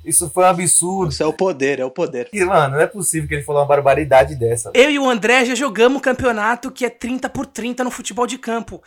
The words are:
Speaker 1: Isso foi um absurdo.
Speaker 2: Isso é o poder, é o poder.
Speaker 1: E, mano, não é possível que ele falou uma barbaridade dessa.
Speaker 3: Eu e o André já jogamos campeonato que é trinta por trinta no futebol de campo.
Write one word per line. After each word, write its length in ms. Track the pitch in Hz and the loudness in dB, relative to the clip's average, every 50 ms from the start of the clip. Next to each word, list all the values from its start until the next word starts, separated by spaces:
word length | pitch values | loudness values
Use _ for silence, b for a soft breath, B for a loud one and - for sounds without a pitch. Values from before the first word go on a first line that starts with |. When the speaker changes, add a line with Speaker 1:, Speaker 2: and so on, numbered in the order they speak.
| - | -6
Speaker 1:
Isso 240 | 160 - - 175 151 | -2 -2 0 0 0
foi 160 | - 180 185 | 2 4 4
um 20 | |
absurdo. 640 | 185 185 175 185 156 - - 170 180 190 190 185 151 | 4 4 4 2 0 0 0 0 0 -2 -2 -4 -4
Speaker 2:
Isso 100 | 139 - | -2 -2
é 40 | 156 | -2
o 80 | 156 151 | -2 0
poder, 460 | - 185 190 175 131 135 139 143 127 | 0 0 -2 -2 0 -2 -2 -2 -2
é 40 | 127 | -4
o 60 | 131 | -6
poder. 380 | - 180 165 135 131 120 - - | -4 -4 -4 -4 -4 -6 -8 -6
Speaker 1:
E, 140 | - 202 180 | -4 -2 0
mano, 300 | 180 196 165 147 131 135 | 2 2 2 2 2 2
não 60 | 151 | 0
é 60 | 165 | 0
possível 400 | 170 - 208 165 - - 160 151 | 0 -2 -4 -6 -4 -4 -4 -4
que 80 | 147 151 | -4 -6
ele 80 | 147 139 | -6 -4
falou 180 | - 147 147 | -2 0 0
uma 60 | 143 | 2
barbaridade 680 | 143 147 143 131 139 135 139 156 135 135 131 143 147 151 | 4 2 4 4 4 4 2 2 4 6 6 6 4 0
dessa. 360 | 127 117 113 117 117 - - - | -2 -2 -2 -2 -2 -4 0 4
Speaker 3:
Eu 160 | 254 262 302 | 4 4 4
e 80 | 285 | 4
o 120 | 285 269 254 | 0 0 0
André 340 | 247 214 180 220 247 262 247 | 0 0 2 2 2 2 2
já 100 | 240 254 | 0 -2
jogamos 480 | 220 294 269 190 214 226 254 277 285 | -2 -4 -2 0 2 2 2 2 0
campeonato 680 | - 262 254 254 254 247 226 214 208 220 240 240 - 262 | -2 -2 -2 0 0 -2 0 0 0 -2 -2 -2 -6 -10
que 140 | 262 - 254 | -8 -6 -6
é 40 | 233 | -6
trinta 380 | 240 - - 233 254 254 262 | -6 -8 -10 -8 -8 -6 -6
por 180 | 254 - 269 277 | -8 -8 -8 -10
trinta 380 | - - - 214 247 240 247 254 | -10 -10 -10 -8 -8 -6 -6 -6
no 80 | 247 | -6
futebol 340 | - - 247 - 196 226 240 | -8 -10 -12 -8 -4 -4 -4
de 120 | 220 254 | -4 -4
campo. 440 | 262 - 226 226 233 196 - 190 156 b | -8 -8 -6 -6 -6 -6 -8 -14 -18 b